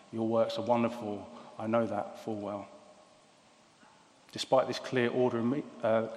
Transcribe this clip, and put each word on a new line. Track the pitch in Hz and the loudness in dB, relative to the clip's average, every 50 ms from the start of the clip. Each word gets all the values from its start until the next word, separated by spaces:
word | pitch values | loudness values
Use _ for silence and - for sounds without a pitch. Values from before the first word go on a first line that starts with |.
| - - | -18 -10
Your | - 113 113 113 | -6 -2 0 2
works | 117 113 - - - - | 4 4 2 2 0 -2
are | 104 | 0
wonderful. | 113 120 117 117 113 113 - 110 104 104 98 92 - - - - - - - | 2 2 4 2 2 0 -4 -6 -6 -6 -6 -8 -12 -16 -18 -18 -18 -12 -8
I | 110 110 | -2 0
know | 113 117 117 98 | 2 2 2 2
that | 104 101 - - - - - | 0 -4 -4 -6 -10 -12 -10
full | 113 110 | -8 -8
well." | 101 101 98 104 101 98 - - - - - - - - - - - _ _ _ _ _ _ _ _ _ _ _ _ - - - - _ _ _ _ _ - - | -6 -6 -6 -8 -8 -10 -12 -18 -20 -20 -20 -20 -20 -20 -20 -20 -20 _ _ _ _ _ _ _ _ _ _ _ _ -20 -20 -20 -20 _ _ _ _ _ -12 -10
Despite | - - - 135 131 123 123 | -8 -2 2 4 4 4 4
this | 120 - | 0 -6
clear | - - 131 127 120 120 | -6 -2 2 2 2 4
order | 131 - 127 120 120 117 | 4 4 2 2 2 2
and | 113 120 | 0 0
me-, | 135 147 - - - - | 0 0 -4 -6 -8 -2
uh, | - 110 113 113 113 113 - | 2 2 4 4 2 0 -4